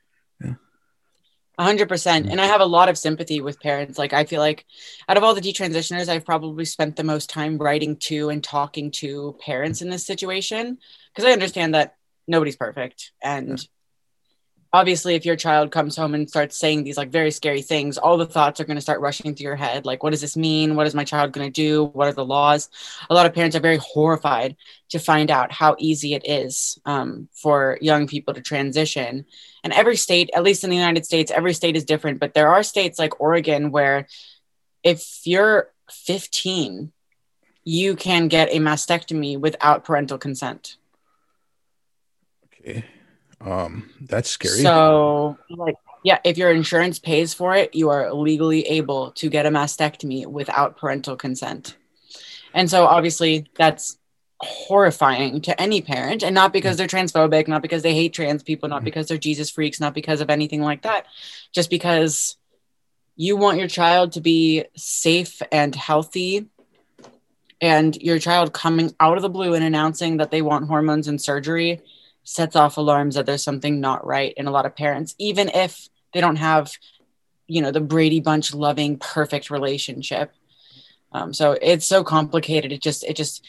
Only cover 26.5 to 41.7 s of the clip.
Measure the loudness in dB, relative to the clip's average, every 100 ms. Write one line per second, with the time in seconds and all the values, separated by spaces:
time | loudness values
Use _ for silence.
26.5 | -6 -8 -8 -6 -4 -4 -10 -16 -6 0
27.5 | 2 2 0 2 2 2 -4 -6 -8 -6
28.5 | -4 -2 -2 -2 -4 -6 -8 -14 -20 -20
29.5 | -12 -2 2 4 2 2 2 2 2 2
30.5 | 2 0 0 2 0 0 0 0 0 0
31.5 | 0 0 0 -2 -2 -2 -4 0 4 6
32.5 | 6 2 -2 -2 -2 -4 0 0 2 2
33.5 | 0 0 0 2 0 -4 -18 -20 _ _
34.5 | _ _ _ 0 0 -4 -10 -2 2 4
35.5 | 4 0 _ _ -14 -6 -6 -6 -6 -4
36.5 | -4 -4 -8 -14 _ _ _ _ _ _
37.5 | _ -4 -2 0 -2 2 2 4 4 2
38.5 | 2 0 0 -2 -2 -2 -6 -4 -2 -4
39.5 | 2 2 2 2 -2 -2 -6 -8 -8 -8
40.5 | -10 -18 -20 _ _ _ _ _ _ _
41.5 | _ _